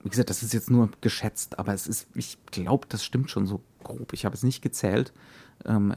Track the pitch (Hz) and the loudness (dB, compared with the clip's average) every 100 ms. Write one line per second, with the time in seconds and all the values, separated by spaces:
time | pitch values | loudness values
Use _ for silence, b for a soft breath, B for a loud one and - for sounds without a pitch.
0 | 101 120 120 - 110 113 - 120 110 - | -2 2 2 0 -2 0 4 6 6 2
1 | 113 - 107 - - - 107 98 - - | 0 0 -4 -4 -8 -4 -2 -2 -2 -6
2 | - - - - - - 90 135 - 110 | -6 -8 -8 -12 -10 -4 0 0 0 -6
3 | - 123 135 - 95 101 - - - 120 | -2 -2 0 -2 -2 -4 -8 -18 -14 -12
4 | 120 - 104 - 127 - 127 - 101 107 | -10 -4 -4 0 0 0 -4 0 2 2
5 | 131 B B B B - - 107 101 | 0 B B B B -10 0 2 2